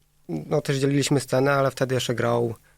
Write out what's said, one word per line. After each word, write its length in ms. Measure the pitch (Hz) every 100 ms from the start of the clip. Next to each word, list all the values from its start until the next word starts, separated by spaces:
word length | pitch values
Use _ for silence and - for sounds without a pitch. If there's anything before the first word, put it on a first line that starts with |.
| _ _ -
No, 320 | 160 147 156
też 160 | 151 135
dzieliliśmy 440 | 139 143 131 143
scenę, 320 | - 131 135
ale 180 | 139 135
wtedy 240 | - 131
jeszcze 200 | 127 -
grał 400 | 117 117 120 120 113 _